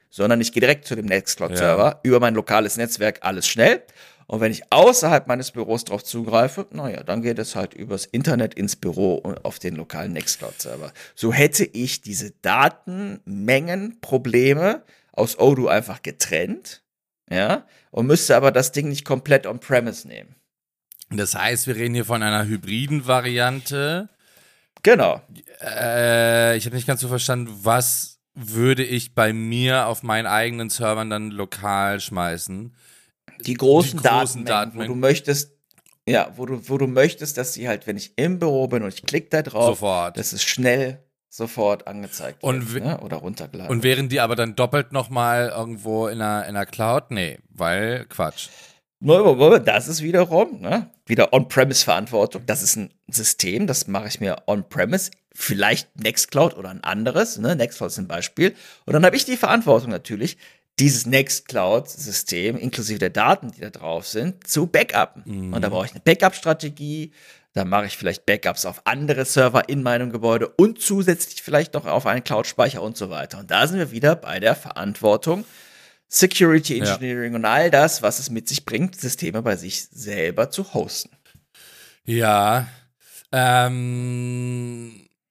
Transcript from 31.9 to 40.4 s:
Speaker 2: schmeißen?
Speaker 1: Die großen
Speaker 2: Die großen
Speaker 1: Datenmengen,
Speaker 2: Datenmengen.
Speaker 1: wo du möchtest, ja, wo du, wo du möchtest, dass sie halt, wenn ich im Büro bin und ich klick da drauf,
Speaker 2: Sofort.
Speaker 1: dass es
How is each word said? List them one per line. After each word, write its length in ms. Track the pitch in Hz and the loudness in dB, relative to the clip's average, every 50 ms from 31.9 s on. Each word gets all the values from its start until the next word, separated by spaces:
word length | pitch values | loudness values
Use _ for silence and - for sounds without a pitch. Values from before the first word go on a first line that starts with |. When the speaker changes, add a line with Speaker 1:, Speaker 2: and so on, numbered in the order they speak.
| 101 98 | -2 -4
Speaker 2:
schmeißen? 760 | - - 104 90 87 87 85 85 - - 92 98 110 123 - _ _ _ _ _ _ _ _ _ _ - - - | -6 -8 -4 -4 -2 -2 -4 -6 -8 -10 -10 -12 -12 -14 -18 _ _ _ _ _ _ _ _ _ _ -20 -20 -12
Speaker 1:
Die 140 | - - 127 | -8 -6 -4
großen 440 | 117 131 131 143 165 175 139 - 160 | 2 6 8 8 8 6 4 0 0
Speaker 2:
Die 60 | 127 127 | 2 4
großen 380 | 113 123 127 123 123 120 107 | 4 4 2 0 -2 -6 -4
Speaker 1:
Datenmengen, 0 | |
Speaker 2:
Datenmengen. 440 | - 110 104 104 113 113 113 110 117 | -2 0 0 0 -2 -6 -8 -6 -6
Speaker 1:
wo 40 | 123 | -4
du 60 | 127 | 2
möchtest, 520 | 127 135 147 143 - 147 143 143 - - _ _ _ _ _ _ _ _ _ _ _ - | 2 4 2 2 0 -2 -2 -2 -4 -8 _ _ _ _ _ _ _ _ _ _ _ 0
ja, 240 | 123 110 - - - | 0 0 0 -2 -4
wo 100 | 120 127 | -10 -10
du, 240 | 123 131 117 - - | -8 -8 -10 -6 -4
wo 80 | 135 135 | -2 -2
du 100 | 139 127 | -2 0
möchtest, 500 | 127 131 139 170 170 - 156 143 - 123 | 2 4 2 2 2 -2 -8 -8 -6 -6
dass 160 | 127 127 - | -6 -6 -6
sie 140 | - 117 123 | -6 -4 -4
halt, 200 | 107 104 - - | -4 -4 -4 -6
wenn 100 | 101 101 | -8 -8
ich 160 | - - _ | -8 -10 _
im 240 | - 139 175 185 175 | -2 -2 -2 0 0
Büro 280 | 170 156 139 131 131 123 | 0 0 2 0 0 0
bin 160 | 123 117 107 | -2 -2 -4
und 100 | 95 - | -4 -8
ich 100 | - - | -8 -8
klick 260 | - 139 156 151 - | -4 -4 -4 -2 -2
da 100 | - 156 | -2 -2
drauf, 380 | 151 - - 107 117 117 107 - | -2 -2 0 2 2 2 2 2
Speaker 2:
Sofort. 360 | 107 101 92 90 87 90 87 - | 0 0 0 0 -2 -4 -6 -6
Speaker 1:
dass 140 | 107 - | -8 -8
es 120 | - 101 | -4 -4